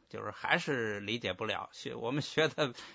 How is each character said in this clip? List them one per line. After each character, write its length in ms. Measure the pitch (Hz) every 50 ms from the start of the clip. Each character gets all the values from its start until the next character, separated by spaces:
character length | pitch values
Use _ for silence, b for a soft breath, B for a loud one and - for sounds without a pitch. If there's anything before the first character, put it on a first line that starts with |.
| _ _
就 140 | - 107 104
是 80 | 104
还 260 | 101 - - 107 147 175
是 420 | 170 - 143 123 113 107 104 101
理 180 | 101 101 113 120
解 140 | 113 98 92
不 120 | 92 113
了。 240 | 107 98 90 95 -
学， 220 | - - - 123 120
我 160 | 120 117 120
们 140 | 135 147 -
学 240 | - - - 160 147
的 260 | - - 156 127 117 B B B B